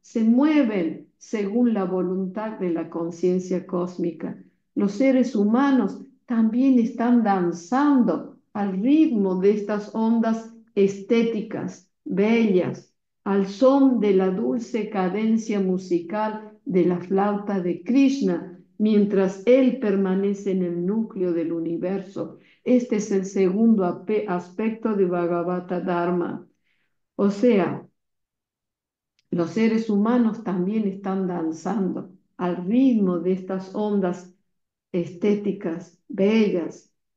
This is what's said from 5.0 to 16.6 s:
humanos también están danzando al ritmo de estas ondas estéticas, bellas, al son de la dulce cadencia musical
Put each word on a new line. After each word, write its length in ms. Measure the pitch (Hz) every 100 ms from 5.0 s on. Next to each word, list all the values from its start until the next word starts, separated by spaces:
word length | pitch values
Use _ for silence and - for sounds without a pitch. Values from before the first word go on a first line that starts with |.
| 269 254 247
humanos 640 | 208 208 240 277 262 196 - - _ -
también 520 | 226 220 240 269 247
están 440 | 202 - 240 240
danzando 1120 | 208 190 170 170 - 254 294 262 185 - - - _
al 280 | 208 202 190
ritmo 540 | 247 311 302 214 190 185
de 160 | 196
estas 420 | 214 208 208 -
ondas 580 | 226 226 233 226 220 - - _
estéticas, 1160 | 202 190 - - 233 226 214 - - 185 - _ _
bellas, 880 | - 185 214 233 214 180 160 - - _ _ _
al 240 | 202 196 190
son 540 | - 262 277 269 233
de 140 | 208
la 160 | 185 190
dulce 600 | 185 247 247 226 220 208
cadencia 680 | 202 185 208 220 220 - 202
musical 1000 | 185 185 - 170 - 214 214 208 - -